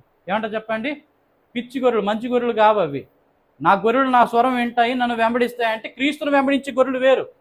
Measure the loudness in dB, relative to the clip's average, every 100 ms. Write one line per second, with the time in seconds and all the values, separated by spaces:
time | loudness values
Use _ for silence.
0 | _ _ -6 -4 -4 -8 -6 -6 -6 -10
1 | _ _ _ _ _ -10 -8 -2 0 0
2 | -2 -4 -2 -2 -2 2 4 4 0 -4
3 | -12 _ _ _ _ _ 2 2 2 2
4 | 2 2 2 2 2 0 -2 0 0 0
5 | -2 0 0 0 -2 -2 -4 -4 -8 -4
6 | -4 -2 0 0 2 0 -2 0 0 2
7 | 2 2 0 _